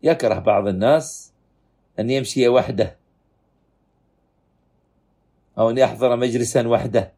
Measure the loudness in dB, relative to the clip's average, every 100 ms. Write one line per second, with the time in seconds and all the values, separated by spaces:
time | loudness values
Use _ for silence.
0 | 0 0 0 0 0 0 0 0 2 2
1 | 0 -16 -20 _ _ _ _ _ _ -8
2 | -4 -2 -2 0 4 4 0 -4 -4 -6
3 | _ _ _ _ _ _ _ _ _ _
4 | _ _ _ _ _ _ _ _ _ _
5 | _ _ _ _ _ -2 -2 2 0 2
6 | 0 0 -2 -2 -2 -2 0 0 0 -2
7 | -4